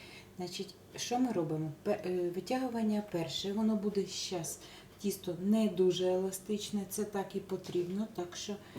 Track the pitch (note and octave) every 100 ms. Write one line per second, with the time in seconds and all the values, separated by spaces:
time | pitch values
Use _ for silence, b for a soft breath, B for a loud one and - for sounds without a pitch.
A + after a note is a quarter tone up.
0 | B B B - F3 - F#3+ - - F3+
1 | - B3 B3+ G3 D#3 D#3 D#3 C#3+ G3+ -
2 | F3+ F3+ F3 F#3 F#3 B3+ B3+ A3+ G#3+ G#3
3 | G#3 F3 D#3 - F#3+ G3+ A3 G#3+ G3+ G3
4 | F#3 - - F3+ D#3 - B B B -
5 | G3+ F#3+ F3+ E3+ G3 A3 G#3 F3 F#3 F3+
6 | F#3 F#3 F#3+ - - G#3 - G#3 F#3+ -
7 | G#3 G3 F#3+ G3 F#3+ F#3 - F3 F3 G3
8 | A3 - F3 - - G3+ B